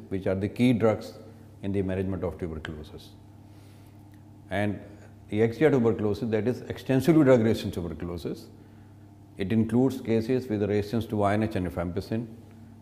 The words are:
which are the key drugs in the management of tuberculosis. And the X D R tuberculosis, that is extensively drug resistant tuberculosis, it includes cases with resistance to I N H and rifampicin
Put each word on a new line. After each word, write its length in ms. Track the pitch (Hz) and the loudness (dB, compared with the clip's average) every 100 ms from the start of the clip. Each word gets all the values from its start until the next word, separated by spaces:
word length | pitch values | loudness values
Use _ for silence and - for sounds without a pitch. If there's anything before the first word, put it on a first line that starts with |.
| - | -6
which 160 | 95 95 | -6 -2
are 80 | |
the 160 | 95 101 | -2 -2
key 240 | - 123 | 2 2
drugs 400 | 117 110 107 - - - - - - | 4 2 2 -4 -16 -18 -20 -20 -10
in 100 | 98 | -6
the 120 | 98 | -2
management 400 | 95 92 95 92 | -2 -2 -4 -4
of 160 | 87 80 | -6 -6
tuberculosis. 720 | 87 78 82 78 76 - - - - - - - - - - - - - - - - | -8 -8 -10 -12 -14 -18 -20 -20 -20 -20 -20 -20 -20 -20 -20 -20 -20 -20 -20 -20 -6
And 300 | 95 104 95 - - - - - | -2 -2 -2 -10 -18 -20 -20 -4
the 140 | 104 | 2
X 160 | 113 113 | 2 4
D 60 | 156 | 4
R 40 | |
tuberculosis, 580 | 135 113 101 104 101 120 | 4 4 2 0 -2 -2
that 160 | 107 107 | 0 0
is 140 | 120 | -4
extensively 600 | - - - 135 131 160 | -6 -8 0 2 6 6
drug 180 | 135 127 | 8 8
resistant 340 | 113 107 101 90 | 6 2 -2 -4
tuberculosis, 720 | 85 78 87 87 - - - - - - - - - - - - | -6 -6 -8 -8 -8 -10 -12 -20 -20 -20 -20 -20 -20 -20 -16 -8
it 160 | 95 | -2
includes 480 | 113 110 117 131 127 | 0 2 2 2 0
cases 460 | - 113 110 127 127 | -2 0 0 -2 -2
with 160 | 107 | -2
resistance 420 | 101 104 101 120 101 | 0 0 0 -4 -2
to 160 | 107 | 0
I 140 | 101 107 | 2 2
N 80 | |
H 120 | 107 101 | 0 -2
and 160 | 90 | -4
rifampicin 540 | 82 87 87 - 110 120 - - - - - | -4 -4 -6 -6 -6 -6 -12 -20 -20 -20 -20